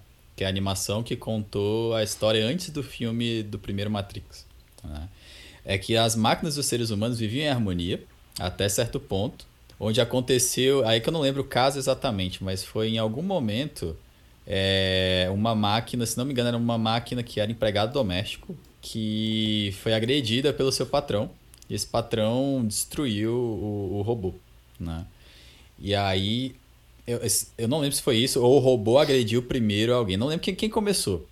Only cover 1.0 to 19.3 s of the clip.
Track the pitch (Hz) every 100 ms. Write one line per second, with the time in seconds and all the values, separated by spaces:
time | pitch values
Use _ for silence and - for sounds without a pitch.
1 | 117 123 - 110 104 104 101 110 117 110
2 | 104 - 107 110 110 180 - 151 120 -
3 | 117 117 117 113 104 101 - 98 104 104
4 | 98 104 - - - - - - 76 73
5 | 90 - - - - - - 98 - 113
6 | 113 110 113 170 165 143 - 120 113 101
7 | 117 117 107 127 151 127 101 87 87 -
8 | - - - - 90 - 101 - 117 135
9 | - 95 113 - - - - - 107 110
10 | - 131 127 127 - - 131 139 110 113
11 | 135 165 135 135 131 123 135 139 135 127
12 | 139 98 92 - 95 95 - 110 110 113
13 | 110 123 190 180 110 107 156 - 82 -
14 | - - - - - 95 95 95 95 95
15 | 92 92 92 101 113 110 104 110 117 123
16 | 113 120 135 123 120 117 117 117 110 120
17 | 120 123 117 107 104 117 110 101 113 139
18 | 104 90 104 - - 151 - - - 113
19 | 107 107 110